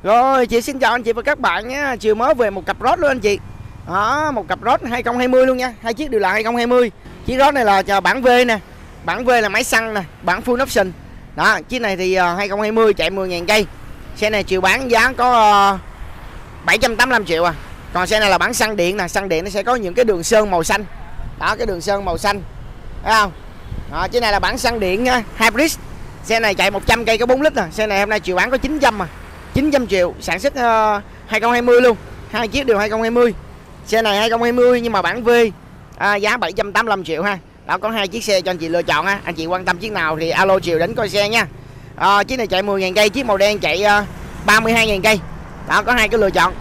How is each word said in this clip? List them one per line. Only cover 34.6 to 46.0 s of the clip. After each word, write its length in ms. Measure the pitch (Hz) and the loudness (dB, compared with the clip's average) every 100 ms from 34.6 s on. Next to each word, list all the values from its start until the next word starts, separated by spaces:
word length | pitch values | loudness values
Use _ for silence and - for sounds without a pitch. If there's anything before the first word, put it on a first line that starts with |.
| 247 247 | 4 4
nhưng 120 | 233 | 2
mà 100 | 208 | 0
bản 220 | 170 214 | 0 0
V, 60 | 233 240 226 - - - - - | 2 4 4 0 -20 -20 -20 -4
à, 160 | 202 | 0
giá 220 | 202 208 240 | 0 0 0
bảy 160 | 175 | -2
trăm 200 | 196 202 | -4 -2
tám 140 | 202 226 | 0 0
mươi 40 | |
lăm 140 | 196 | -2
triệu 180 | 165 156 | -2 -2
ha. 160 | 202 190 - - - | -2 -4 -10 -20 -6
Đó, 120 | 180 | -4
có 120 | 214 | -2
hai 180 | 226 190 | -2 -4
chiếc 160 | 220 | -4
xe 160 | 220 196 | 0 0
cho 100 | 180 | 0
anh 80 | 180 | -4
chị 100 | 160 | -2
lựa 140 | 170 | -2
chọn 240 | 165 151 180 | 0 0 0
ha. 140 | 196 | -4
Anh 100 | - | -6
chị 120 | 160 160 | -8 -4
quan 180 | 180 | -4
tâm 140 | 185 175 | -2 -4
chiếc 140 | 214 | -4
nào 240 | 202 160 160 | -4 -2 -2
thì 100 | 165 | -2
alo 280 | 165 190 190 | 2 4 2
chiều 200 | 175 160 | 2 0
đến 160 | 170 | 0
coi 140 | 233 202 | -2 -2
xe 200 | 196 208 | 0 0
nha. 180 | 226 180 - - - - - | 0 -2 -8 -20 -20 -20 -2
Ờ, 280 | 180 202 | 2 2
chiếc 120 | 202 262 | 2 -4
này 100 | 214 | -2
chạy 160 | 185 | -2
mười 180 | 202 196 | 0 -2
ngàn 140 | 185 | 0
cây, 140 | 190 208 | 2 2
chiếc 180 | 226 254 | 0 -2
màu 100 | 196 | 2
đen 220 | 202 208 | 2 2
chạy, 240 | 165 170 | -2 0
ờ, 220 | 208 208 202 - - - - | 2 2 0 -12 -14 -6 2
ba 140 | 214 | 2
mươi 120 | 226 | 4
hai 140 | 226 220 | 2 2
ngàn 160 | 196 | 2
cây. 180 | 214 208 - - - - - | 2 0 -2 -14 -16 -14 -2
Đó, 140 | 175 | 0
có 100 | 214 | 2
hai 160 | 247 | 2